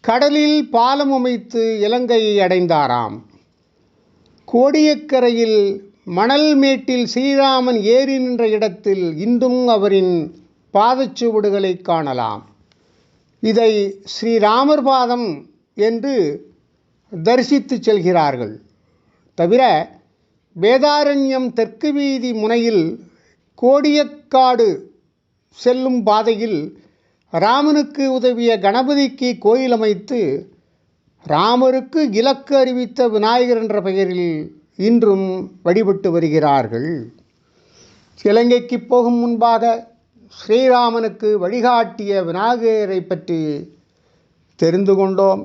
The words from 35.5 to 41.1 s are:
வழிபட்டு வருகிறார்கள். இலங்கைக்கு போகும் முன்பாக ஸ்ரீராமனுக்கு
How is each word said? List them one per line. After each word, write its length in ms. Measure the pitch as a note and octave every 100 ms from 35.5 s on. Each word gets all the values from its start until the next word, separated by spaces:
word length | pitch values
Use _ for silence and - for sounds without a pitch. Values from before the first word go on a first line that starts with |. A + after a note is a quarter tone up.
| -
வழிபட்டு 460 | E3+ F#3 G3+ G3 F#3+
வருகிறார்கள். 800 | E3+ E3 D#3 D3 C#3 A2+ A2+ D3+ D#3+ A#2 _ _ _ _ _ _ _ _ _ _ _
இலங்கைக்கு 580 | G#3 A3 A#3+ B3 A#3+ A#3+
போகும் 380 | - B3 A#3 A#3+
முன்பாக 540 | A#3+ A#3 A#3 A3+ A#3 A3+ - _ _ _ _ -
ஸ்ரீராமனுக்கு 920 | - A3+ C4 B3 A#3+ A#3 A3